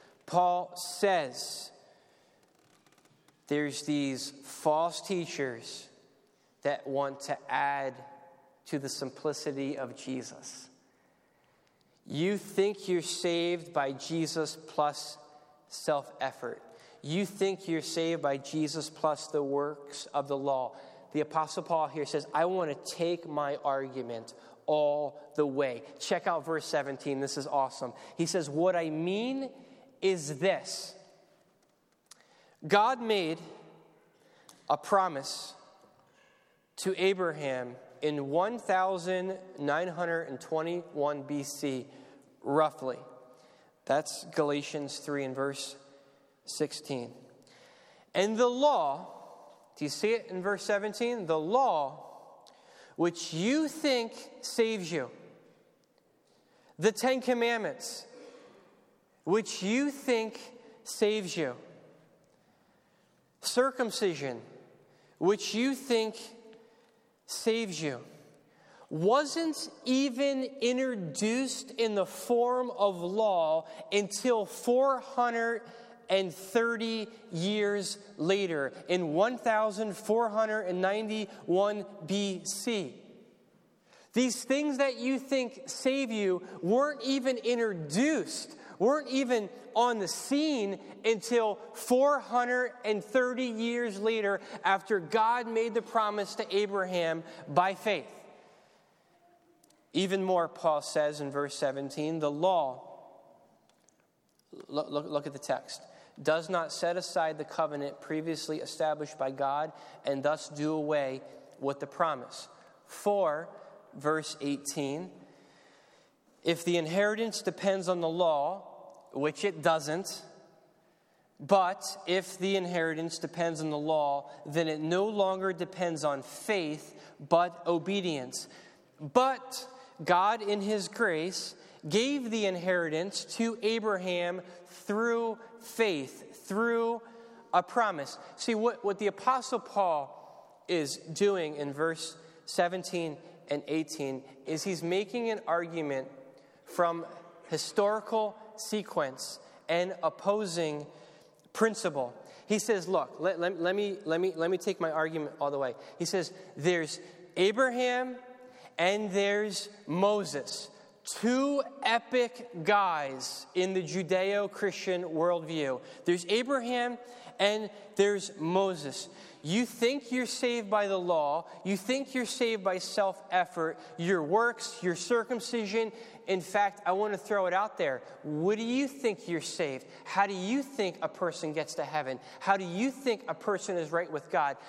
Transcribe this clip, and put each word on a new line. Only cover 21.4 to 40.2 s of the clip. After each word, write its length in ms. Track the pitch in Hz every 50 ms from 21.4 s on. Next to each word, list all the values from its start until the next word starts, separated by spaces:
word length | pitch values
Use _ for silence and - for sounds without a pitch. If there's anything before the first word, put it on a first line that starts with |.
| 156 147 - - 160
Paul 240 | - 170 160 156 143
here 180 | 131 156 143
says, 220 | 139 - 151 143 - -
"I 100 | 151 165
want 260 | 180 185 185 175 156
to 240 | 143 143 - - -
take 300 | - 170 170 175 170 -
my 300 | 160 151 147 147 143 143 147 -
argument 720 | 147 139 135 135 135 127 131 123 117 120 113 113 - - - - - - - -
all 520 | - 151 151 151 147 147 147 147 139 - - - - -
the 100 | - 151
way." 380 | 143 131 135 143 131 123 117 117 - - -
Check 300 | - - 202 170 - 196
out 180 | 170 160 139
verse 200 | 156 160 156 143
seventeen. 560 | - - 151 139 139 139 131 - 151 139 135
This 160 | 139 139 - 147
is 100 | 135 147
awesome. 460 | 147 143 135 131 - - 135 123 - - - - - -
He 80 | 165
says, 240 | 160 - 190 160 143
What 260 | 143 151 170 185 185
I 140 | 175 165 160
mean 600 | 156 156 165 175 190 208 226 254 269 269 269 254 - - - - - - - - - -
is 380 | - 190 190 175 147 143 151 131
this. 540 | 156 196 180 135 - - - - - - - - - - - _ _ _ _ _ _ _ _ _ _ _ _ _ _ _ _ _ _ - - _ _ _ _ _ _ _ _ _ - 156
God 320 | 180 202 208 240 262 240
made 400 | 240 220 220 202 175 156 165 165 165 - - - - - - - - - - _ _ _ _ _ _ _ _ - - - - - _ -
a 60 | 147
promise 800 | 147 - - 214 196 190 180 160 135 139 - - - - - - - - - - - - - _ _ _ _ _ _ _ _ _ _ _ _ _ _ _ _ _ -
to 160 | - 190 190 -
Abraham 760 | 180 190 196 185 185 170 151 151 147 139 131 127 123 123 120 123 - - - -
in 280 | - 151 151 147 139 135
one 300 | 143 165 185 214 240 233
thousand 800 | - - 196 185 185 190 190 180 170 180 185 185 180 190 190 190 - - - -
nine 280 | 143 143 143 156 180 185
hundred 420 | 165 160 180 170 170 165